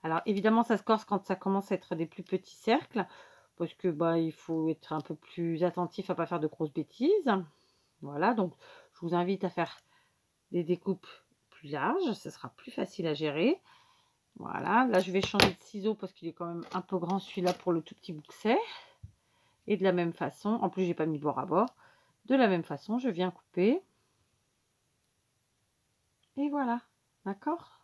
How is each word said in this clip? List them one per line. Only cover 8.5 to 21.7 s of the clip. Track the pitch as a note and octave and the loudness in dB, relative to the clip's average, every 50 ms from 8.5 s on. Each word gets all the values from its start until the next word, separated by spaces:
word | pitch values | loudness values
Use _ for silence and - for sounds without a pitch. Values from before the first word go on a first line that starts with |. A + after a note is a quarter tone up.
| - _ - - - - - _ _ | -2 _ -20 -20 -20 -20 -20 _ _
je | - | -10
vous | F3 E3+ F3 | -4 -2 0
invite | F3 F3 F3+ G3 F#3 - | 0 2 0 0 0 -2
à | F3+ | -4
faire | - - E3+ - - - _ _ _ _ _ _ _ _ _ _ _ _ _ _ | -2 -2 -4 -4 -4 -16 _ _ _ _ _ _ _ _ _ _ _ _ _ _
des | - F3 E3+ | -4 -4 0
découpes | D3+ F3+ E3+ - G3 F#3+ - - - - - _ _ _ _ _ _ - - | 0 -2 -2 0 -4 -4 -4 -4 -20 -20 -20 _ _ _ _ _ _ -20 -20
plus | - C#3+ | -12 -8
large, | D3 C#3+ C3+ F#3 C4+ F#4+ F#4+ C#4+ G#3 | -4 -2 0 0 2 2 0 0 -2
ce | - - D#3+ | -4 -6 -14
sera | - - - C3 | -14 -12 -16 -16
plus | _ - - - | _ -16 -18 -12
facile | - - G3 F#3 - - F3 E3 | -6 -6 -6 -6 -6 -4 -2 -2
à | D3+ | -2
gérer. | C#3+ D#3 D3+ C#3 D#3 F3 B3 F4 - _ _ - - _ _ _ _ _ _ _ _ _ _ _ | 0 -2 -2 0 2 2 2 2 2 _ _ -20 -20 _ _ _ _ _ _ _ _ _ _ _
Voilà, | - - - - - - - G3 A#3 C4 | -14 -10 -8 -6 -4 -2 2 4 4 4
là | B3+ G#3+ F#3 | 4 4 2
je | F#3 F#3 | 2 2
vais | F3+ G3 | 0 0
changer | G3 - - G3+ F#3+ G3 | 0 0 2 2 2 2
de | F3 - | 0 -4
ciseau | - - - G#3 F#3+ G#3+ G#3+ | -14 -14 -12 -4 -4 -4 -4
parce | G#3+ - F#3 _ | -4 -8 -12 _
qu'il | - - E3+ | -12 -12 -12
est | D#3+ | -10
quand | - F3 | -8 -10
même | E3+ E3+ E3+ E3 - - | -8 -8 -10 -10 -8 -8
un | F#3 | -8
peu | F#3 - F#3+ F#3 | -6 -4 -4 -4
grand | E3 E3+ F#3+ G3 | -2 -2 -2 -4
celui-là | F#3 - - - F3 F3+ F3 | -4 -6 -6 -2 0 0 0
pour | - - F#3 | 0 0 0
le | E3+ D#3+ | 0 0
tout | D#3 - - | 0 -6 -18
petit | _ _ - E3+ | _ _ -12 -12
bout | D3+ | -12
que | - - - | -12 -16 -20
c'est. | - - G#3+ A#3+ G4+ A#4 - - - - - - _ - - - _ _ _ _ _ _ _ _ _ _ | -4 0 2 2 2 2 -2 -10 -16 -18 -20 -20 _ -20 -20 -20 _ _ _ _ _ _ _ _ _ _
Et | - G#3 | -2 0
de | F3+ F#3 | 2 4
la | G3 | 4
même | F3+ F3+ F3 E3+ E3 | 4 4 2 0 -2
façon, | - E3 C3+ - - - G#3 | -4 -6 -6 -6 -4 -2 -2
en | A3 A#3 - F3+ | 0 0 0 -2
plus | - F#3 F#3+ | 0 0 0
j'ai | F3 E3+ | 0 0
pas | - E3 D#3+ | 0 0 -2
mis | D#3 D3 | -2 -2
bord | C#3 D3 - C3+ | -2 -2 -2 -2
à | C3 | -2
bord, | - D#3 F3 A3+ B3+ | 0 2 2 2 2